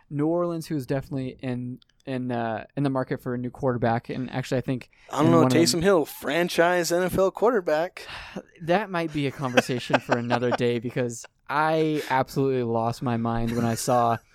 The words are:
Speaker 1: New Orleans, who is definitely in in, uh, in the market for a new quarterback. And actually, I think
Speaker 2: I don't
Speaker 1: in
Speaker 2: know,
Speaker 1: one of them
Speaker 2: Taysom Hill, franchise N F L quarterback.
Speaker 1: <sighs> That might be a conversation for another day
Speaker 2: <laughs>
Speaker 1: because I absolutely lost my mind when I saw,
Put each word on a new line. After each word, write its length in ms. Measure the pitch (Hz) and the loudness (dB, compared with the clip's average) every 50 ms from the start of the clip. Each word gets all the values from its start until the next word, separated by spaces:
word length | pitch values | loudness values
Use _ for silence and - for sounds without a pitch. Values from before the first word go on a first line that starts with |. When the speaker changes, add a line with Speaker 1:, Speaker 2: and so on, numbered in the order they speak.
| _ - | _ -8
Speaker 1:
New 180 | 147 143 147 | -4 -2 0
Orleans, 400 | 160 170 175 175 175 170 165 156 | 0 2 0 0 -2 -2 -6 -6
who 80 | - 165 | -6 -6
is 100 | 147 123 | -6 -4
definitely 520 | - 143 135 - - 151 135 131 127 - - | -2 -4 -4 -4 -6 -6 -6 -6 -8 -8 -8
in 380 | - 127 123 123 123 123 127 - _ _ _ _ - | -6 -6 -6 -6 -6 -8 -10 -12 _ _ _ _ -10
in, 240 | 139 135 127 127 123 | -6 -6 -4 -4 -2
uh, 340 | 123 117 117 113 113 104 - - - | -2 -2 -2 -2 -4 -6 -8 -8 -4
in 80 | 139 143 | -2 0
the 60 | 139 | 0
market 320 | 135 131 131 - 143 123 | 0 0 -2 -4 -4 -6
for 140 | - 127 123 | -6 -6 -6
a 20 | |
new 140 | 123 123 123 | -6 -6 -8
quarterback. 580 | - - 139 131 123 117 123 117 113 120 - - | -6 -2 0 0 0 2 2 0 0 0 -2 -6
And 220 | - - 127 - | -8 -6 -6 -6
actually, 260 | - 127 127 - 139 | -6 -6 -4 -2 -2
I 40 | 127 | -2
think 280 | - - 135 120 - - _ _ _ - | -2 -2 -4 -6 -6 -14 _ _ _ -6
Speaker 2:
I 60 | - | 0
don't 80 | 131 151 | 4 6
Speaker 1:
in 40 | 165 | 6
Speaker 2:
know, 60 | 170 165 | 8 8
Speaker 1:
one 80 | 156 | 6
of 60 | 156 156 | 6 6
them 80 | 156 | 4
Speaker 2:
Taysom 220 | 170 - - 170 160 | 4 4 2 2 4
Hill, 220 | 196 196 165 139 | 4 4 4 2
franchise 840 | - - - - 131 139 165 180 175 - - 170 175 180 180 170 156 | 0 -6 -8 -4 -2 0 0 0 2 4 4 4 4 4 2 2 2
N 120 | 170 175 185 | 0 0 0
F 140 | 180 - | 2 2
L 120 | 190 190 190 | 2 2 2
quarterback. 760 | - - 196 233 262 202 175 165 151 151 170 185 - - - - - - - - - | 2 2 2 2 2 2 2 0 0 0 0 -2 -6 -12 -16 -14 -14 -14 -14 -14 -14
Speaker 1:
<sighs> 80 | 190 - _ _ - 175 | -14 -14 _ _ -8 -2
That 260 | 156 175 196 220 196 | 0 2 2 0 0
might 240 | 185 170 170 160 151 | -4 -4 -2 -2 -2
be 140 | 151 143 | -2 -2
a 40 | 135 | -2
conversation 680 | - - 143 127 123 - - - 131 120 - - 131 127 | -2 -4 -4 0 2 2 2 0 0 -4 -2 -2 -2 -2
for 180 | - - - | 0 0 -2
another 320 | 120 120 120 120 120 123 123 | -2 0 0 -2 0 0 0
day 280 | 127 - 127 120 120 120 | 0 2 2 2 0 0
Speaker 2:
<laughs> 80 | 110 | -2
Speaker 1:
because 380 | 120 - 139 123 120 117 - - - _ _ _ | -4 -4 -2 -4 -4 -6 -10 -16 -18 _ _ _
I 540 | - 131 147 156 156 160 160 160 156 151 147 - - | -4 -2 0 2 2 2 2 2 0 0 -2 -2 0
absolutely 540 | 135 131 131 - - 143 135 135 131 127 120 | 0 0 0 0 0 0 0 2 2 0 0
lost 400 | 117 113 113 113 117 117 - 139 | 0 0 0 0 -2 -2 -2 -2
my 140 | 127 120 | -2 -2
mind 380 | 117 113 117 117 113 117 117 117 | 0 0 -2 0 0 -2 -2 0
when 100 | 120 117 | 0 0
I 100 | 117 113 | 0 0
saw, 420 | - - - 123 120 120 117 117 110 _ _ | -2 0 2 2 4 4 2 2 -2 _ _